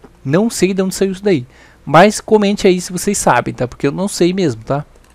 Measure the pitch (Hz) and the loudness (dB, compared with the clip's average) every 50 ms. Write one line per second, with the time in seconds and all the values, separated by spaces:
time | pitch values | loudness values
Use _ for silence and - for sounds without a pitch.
0 | - - _ _ - 135 143 180 214 233 - - 185 185 196 185 190 190 - - | -20 -20 _ _ -6 0 0 2 0 0 0 0 -2 0 0 -2 -2 -4 -2 -2
1 | 196 196 190 185 202 208 185 139 120 - _ - - - _ _ - - 139 160 | -2 -2 -2 -2 0 0 0 0 -2 -8 _ -20 -20 -20 _ _ -4 4 6 6
2 | 190 214 208 - - - 220 214 208 196 208 - - 196 180 180 180 - 180 170 | 6 6 4 -2 -2 2 2 2 2 2 0 2 2 2 2 2 -2 -8 -8 -6
3 | - 202 208 - - 185 135 120 120 - 120 - 127 127 - - - 139 151 170 | -4 -4 -4 -2 0 2 2 2 0 -2 -6 -6 -8 -8 -6 -4 -4 -4 -2 -2
4 | 185 202 - - 180 170 185 196 185 151 120 113 - - 135 143 147 _ _ - | -6 -4 -2 0 0 0 0 0 -2 -2 -4 -6 -6 -6 -6 -6 -6 _ _ -20
5 | _ _ | _ _